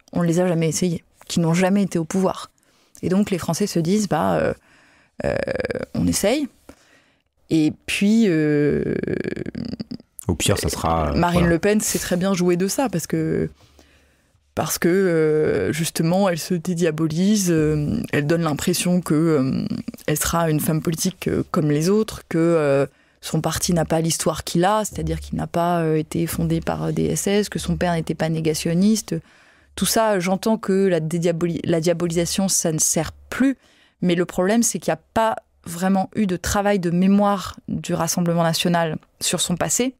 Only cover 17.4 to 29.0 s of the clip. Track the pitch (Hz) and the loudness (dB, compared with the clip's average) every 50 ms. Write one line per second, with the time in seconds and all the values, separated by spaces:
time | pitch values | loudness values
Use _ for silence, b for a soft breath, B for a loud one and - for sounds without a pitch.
17.4 | 190 175 170 160 156 151 156 151 147 - - - - - - 147 147 147 170 170 | 2 2 2 2 2 2 2 0 0 -2 -2 -2 -4 -2 -2 -2 0 0 0 0
18.4 | 170 160 143 - - - 175 - - 180 180 180 170 - 156 147 165 170 156 143 | 0 0 -2 -2 -2 -2 -2 0 0 2 2 0 2 2 2 2 2 4 2 2
19.4 | 131 135 - 58 52 - - - - - - - - - 151 151 - - - 170 | 2 0 0 -2 -2 -4 -6 -6 -8 -10 -14 -8 -6 -4 -4 -2 -2 -2 0 0
20.4 | 170 160 156 151 - - 160 156 156 175 160 160 - 185 175 - - - - - | 0 0 0 0 0 0 0 0 0 -2 -2 -2 -2 -4 -4 -4 -4 -2 -2 -2
21.4 | - - - 185 156 151 147 147 156 180 202 214 220 214 - - - - - 165 | -2 -2 -2 0 0 2 2 2 2 2 2 2 0 -2 -6 -12 -10 -4 -2 0
22.4 | 165 170 170 160 151 143 139 139 139 139 b b b b b b - - - 160 | 2 2 2 2 2 2 2 2 0 -2 b b b b b b -8 -4 -4 -2
23.4 | 151 165 156 - - - 180 170 156 - 170 160 160 165 151 - - 175 156 - | -2 -2 -2 -2 -2 0 0 0 0 0 0 0 0 0 -2 -2 -2 -2 -4 -4
24.4 | - - - 170 175 190 214 220 214 - - - 156 156 160 156 - - - 156 | -4 -2 0 2 2 2 2 0 0 -4 -6 -6 -6 -4 -4 -6 -6 -6 -6 -6
25.4 | 156 156 - 170 170 175 175 170 165 160 156 156 156 - - 165 170 160 - - | -6 -4 -2 0 0 0 2 0 2 2 0 0 -2 -2 -2 -2 -2 -2 -2 -2
26.4 | 170 160 165 165 165 - 165 151 156 160 156 160 160 151 160 156 - 196 196 208 | -2 0 0 -2 -2 -2 -4 -2 -4 -2 -2 0 0 0 -2 -2 0 0 0 0
27.4 | 208 - - 170 - - 175 156 175 175 170 165 160 - 160 - 160 160 165 160 | 0 -2 -4 -6 -4 -4 -2 -2 0 0 0 -2 -2 -4 -4 -2 -2 -2 -2 0
28.4 | 160 160 156 - - 175 165 175 190 208 220 208 | 0 0 -2 0 -2 0 2 2 4 4 2 2